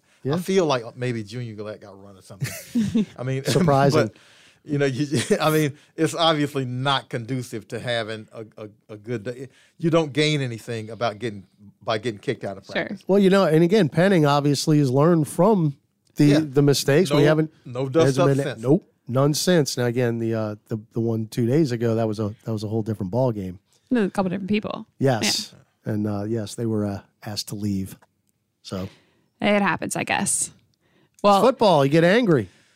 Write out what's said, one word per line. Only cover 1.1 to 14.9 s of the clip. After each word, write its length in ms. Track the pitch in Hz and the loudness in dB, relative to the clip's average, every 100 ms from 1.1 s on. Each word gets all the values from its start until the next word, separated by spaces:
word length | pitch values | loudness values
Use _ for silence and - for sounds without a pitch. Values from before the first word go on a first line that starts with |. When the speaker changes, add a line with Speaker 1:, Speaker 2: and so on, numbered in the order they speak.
| 117 | -6
Speaker 2:
Junior 300 | 104 120 120 104 | -8 -10 -12 -12
Gillette 240 | 104 101 | -12 -14
got 200 | 104 98 | -18 -20
run 160 | 101 95 | -20 -20
or 60 | |
something. 840 | - - 127 640 - 240 202 220 202 | -20 -10 -10 -10 -6 -2 0 0 -2
Speaker 3:
<laughs> 60 | - | -6
Speaker 2:
I 40 | |
mean, 180 | 127 135 | -6 -6
<laughs> 20 | - | 0
Speaker 1:
Surprising. 640 | 147 175 135 139 151 110 | 2 4 4 4 4 0
Speaker 2:
but, 80 | - _ _ _ _ | -4 _ _ _ _
you 140 | - 143 | -6 -2
know, 80 | 139 | 0
you, 200 | 123 143 139 - | -2 -2 -2 0
<laughs> 100 | 190 | 0
I 100 | 156 | 2
mean, 260 | 156 151 139 _ - | 2 0 -4 _ -4
it's 180 | 156 | -2
obviously 500 | 156 165 156 143 139 | 0 0 2 -2 -4
not 440 | 127 127 139 135 - | -6 -4 -2 -2 -4
conducive 580 | 131 113 131 117 113 98 | -10 -8 -8 -8 -12 -10
to 120 | 113 | -10
having 480 | 113 117 107 110 110 | -4 -4 -4 -10 -14
a, 120 | 120 107 - | -18 -18 -16
a, 120 | 107 107 - | -18 -18 -20
a 60 | 107 | -16
good 280 | 107 120 | -8 -8
day. 240 | 104 123 135 _ _ - | -8 -12 -14 _ _ -6
You 120 | 170 | 0
don't 220 | 165 156 | 2 2
gain 280 | 139 151 151 | 0 0 0
anything 480 | 131 113 - 117 110 | -4 -8 -10 -10 -10
about 280 | 107 117 107 | -6 -6 -4
getting, 260 | 120 101 92 _ 101 - | -8 -10 -16 _ -20 -12
by 160 | - 110 | -6 -4
getting 220 | 120 101 | -4 -8
kicked 240 | - 123 | -6 -6
out 120 | 101 95 | -8 -12
of 100 | - | -10
Speaker 3:
Sure. 80 | |
Speaker 2:
practice. 280 | 196 - 202 - | -8 -6 -8 0
Speaker 1:
Well, 100 | 190 | 4
you 120 | 190 | 6
know, 160 | 196 180 | 4 4
and 180 | 156 | 4
again, 240 | 170 214 151 | 4 4 2
Penning 380 | 156 190 185 147 | 2 4 4 4
obviously 520 | 143 143 139 - 147 | 4 2 0 2 2
has 120 | 139 | 4